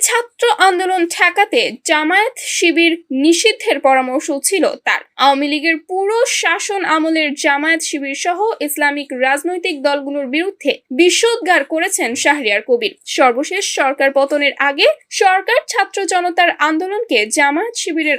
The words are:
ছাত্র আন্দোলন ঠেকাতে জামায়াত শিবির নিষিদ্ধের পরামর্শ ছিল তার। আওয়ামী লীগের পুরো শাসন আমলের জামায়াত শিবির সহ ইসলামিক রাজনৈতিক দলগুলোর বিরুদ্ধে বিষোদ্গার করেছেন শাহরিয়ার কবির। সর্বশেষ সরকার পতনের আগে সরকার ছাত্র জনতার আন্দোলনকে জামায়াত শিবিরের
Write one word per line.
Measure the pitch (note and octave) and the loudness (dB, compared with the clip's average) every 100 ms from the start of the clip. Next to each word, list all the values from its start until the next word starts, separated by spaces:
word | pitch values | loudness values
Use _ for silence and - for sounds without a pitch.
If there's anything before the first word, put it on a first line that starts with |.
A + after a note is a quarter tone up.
ছাত্র | - A#4 A#4+ _ A#4+ - | 0 -2 -4 _ 0 4
আন্দোলন | F#4+ F4+ F#4 F#4 E4+ | 2 2 0 0 -2
ঠেকাতে | - F4+ F4 G#4 B3+ - A3+ | 0 0 2 0 0 -2 -4
জামায়াত | - D4+ D#4 F#4+ A4+ B4+ - | -2 0 2 2 0 -4 -8
শিবির | - F4 D#4 E4+ E4 _ C4 | 0 0 2 2 0 _ 0
নিষিদ্ধের | D4+ E4+ A4+ G#4+ - C#4+ | 2 4 2 0 -2 0
পরামর্শ | C4+ C4 B3+ C4 - C#4 | 2 2 0 -4 -4 -4
ছিল | - G4 B3 - | -2 0 0 -2
তার। | - F#3+ - - | -2 -2 -4 2
আওয়ামী | C4+ C#4 D4 | 2 4 0
লীগের | D4 D#4+ D#4+ - | -2 -2 -2 -4
পুরো | F#4 G4 A4+ B4 - | -4 -2 0 0 0
শাসন | F#4 F4+ - G4 | -2 -2 -4 -4
আমলের | F4 D#4 D#4+ D#4+ D4+ | 0 0 0 0 -2
জামায়াত | D4 D4+ C#4+ D#4 D#4+ | -2 0 0 0 -2
শিবির | - C#4+ C#4 C#4 | -2 -6 -6 -4
সহ | F4 F4 G#4+ - | -4 -2 -2 -2
ইসলামিক | D4 D4+ C#4+ C#4+ C#4 B3+ | -6 -2 -2 -2 -8 -2
রাজনৈতিক | C4 C#4+ E4+ F4+ F#4 D4 | 0 0 -2 -4 -4 -2
দলগুলোর | C#4+ C#4+ C#4 C#4+ C4+ | -2 -2 -4 -6 -4
বিরুদ্ধে | D4 F#4 - C#4 - _ | -2 -4 -4 -4 -4 _
বিষোদ্গার | B3+ F4 E4+ A#4 A#4 F4+ E4 | 2 4 4 0 0 2 0
করেছেন | C#4 D#4+ F#4 - B3+ | 2 -2 -2 -2 -2
শাহরিয়ার | A#3+ D4 D4 A3 G3+ | 0 0 0 0 -2
কবির। | G#3 A#3 G#3+ - - | 0 0 0 -6 -8
সর্বশেষ | - C4 A#3+ D#4 F#4 G4+ | 2 2 2 -4 -4 -4
সরকার | - C#4 C#4 C#4 | -2 -2 2 0
পতনের | C#4 C#4 D4 C#4+ - | 2 0 0 0 0
আগে | C#4+ C#4+ A#4 D5+ _ | -2 2 2 2 _
সরকার | - G4 F#4+ G4 B4 - | 0 2 2 2 0 0
ছাত্র | - G4 - | -2 -2 -2
জনতার | F#4 F#4 F4 F4 F4 - | -2 0 0 2 0 2
আন্দোলনকে | D4+ D#4 F#4 G#4 A4+ A#3+ G#3+ | 0 0 -2 -6 0 0 0
জামায়াত | D4 C#4+ D4 A4+ A#4 | 2 2 0 -4 -6
শিবিরের | F#4+ D#4+ D4+ | -4 -2 0